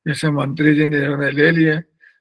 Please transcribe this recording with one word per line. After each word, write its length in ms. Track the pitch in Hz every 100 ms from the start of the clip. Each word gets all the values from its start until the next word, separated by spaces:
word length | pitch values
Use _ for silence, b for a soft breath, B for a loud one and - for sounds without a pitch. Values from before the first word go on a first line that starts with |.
| 160
जैसे 240 | 143 156
मंत्री 420 | 143 139 147 151 147
जी 140 | 151
निर्णय 420 | 147 139 143 139
ले 180 | 135 156
लिए 280 | 165 160 156 - _ b b